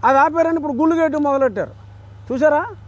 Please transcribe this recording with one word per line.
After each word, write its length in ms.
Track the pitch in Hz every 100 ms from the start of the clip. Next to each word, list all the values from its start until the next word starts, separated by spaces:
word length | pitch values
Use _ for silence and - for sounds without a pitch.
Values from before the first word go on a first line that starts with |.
| 226
అది 120 | 269
ఆపారని 400 | 302 320 330 330
ఇప్పుడు 160 | 294
గుళ్ళు 220 | 247 320 330
గేటు 220 | 320 302
మొదలెట్టారు. 540 | 285 269 262 202 170 - - - - - -
చూసారా? 340 | 254 302 294 370 403